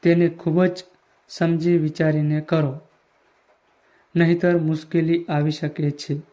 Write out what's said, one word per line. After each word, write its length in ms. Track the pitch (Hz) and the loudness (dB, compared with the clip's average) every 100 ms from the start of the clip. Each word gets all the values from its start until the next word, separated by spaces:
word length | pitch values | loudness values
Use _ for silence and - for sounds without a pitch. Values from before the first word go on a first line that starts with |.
તેને 260 | 170 170 170 | 4 4 2
ખૂબ 360 | 165 165 160 | 0 -2 2
જ 200 | 185 180 - _ _ _ _ | 2 0 -16 _ _ _ _
સમજી 500 | - 170 165 170 170 | -4 0 0 2 2
વિચારીને 600 | 156 151 156 151 151 151 | 0 0 0 2 0 -2
કરો, 400 | 151 160 147 139 _ _ _ _ _ _ _ _ _ _ _ _ _ 170 | 0 0 0 -4 _ _ _ _ _ _ _ _ _ _ _ _ _ 0
નહીંતર 400 | 170 170 180 175 | 2 2 2 2
મુશ્કેલી 680 | 156 156 - 170 160 170 | 0 -4 -2 -2 0 -2
આવી 260 | 170 151 151 | -2 -2 -2
શકે 400 | 151 147 151 147 | -2 -6 -4 -4
છે. 300 | 143 - 147 - | -4 -8 -8 -8